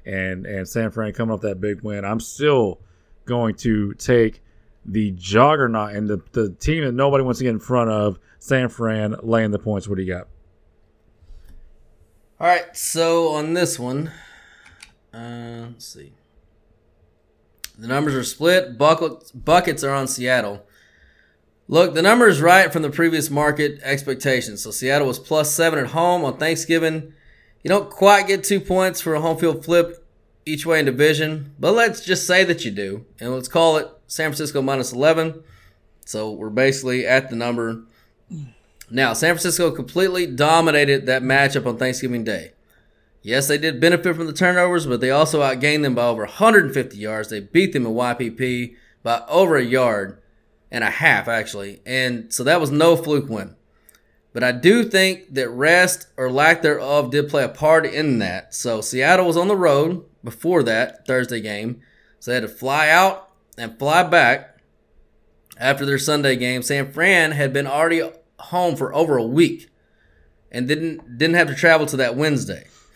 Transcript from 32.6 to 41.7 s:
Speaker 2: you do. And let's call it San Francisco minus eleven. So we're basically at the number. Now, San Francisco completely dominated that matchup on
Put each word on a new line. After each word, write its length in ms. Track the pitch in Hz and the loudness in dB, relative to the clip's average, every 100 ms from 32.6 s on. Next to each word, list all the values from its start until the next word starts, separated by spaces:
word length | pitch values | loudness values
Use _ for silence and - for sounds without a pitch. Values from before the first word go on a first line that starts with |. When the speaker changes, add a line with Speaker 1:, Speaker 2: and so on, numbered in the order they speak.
| 120 | -6
Speaker 2:
you 60 | |
do. 340 | 98 98 104 - - | -8 -8 -10 -14 -14
And 120 | 117 | -10
let's 140 | 127 127 | -8 -4
call 300 | 165 165 156 | 2 2 2
it 120 | - - - | -2 -12 -12
San 220 | - 156 | -6 -6
Francisco 320 | 147 151 143 | -6 -6 -4
minus 300 | 135 135 123 | -2 -2 -4
eleven. 500 | 120 147 165 160 160 - - _ _ _ _ - | 0 2 2 0 -6 -16 -20 _ _ _ _ -12
So 260 | 107 110 | -8 -8
we're 180 | 107 104 | -8 -4
basically 580 | 107 135 135 123 127 117 | 2 2 2 -2 -2 2
at 220 | 131 131 | 2 0
the 80 | 117 | -4
number. 480 | 117 120 117 113 - _ _ _ - 165 135 - _ _ - | -4 -2 -4 -6 -12 _ _ _ -16 -14 -14 -18 _ _ -8
Now, 220 | 117 131 | 0 0
San 200 | 117 156 | 2 0
Francisco 380 | 165 175 160 170 | 0 0 0 0
completely 560 | - - 180 190 180 170 | -2 -6 0 0 0 -4
dominated 800 | 127 147 165 160 147 143 139 131 | 0 4 4 4 4 4 2 0
that 180 | 131 | -2
matchup 420 | 127 135 139 143 | 2 2 2 0
on 120 | 131 | -4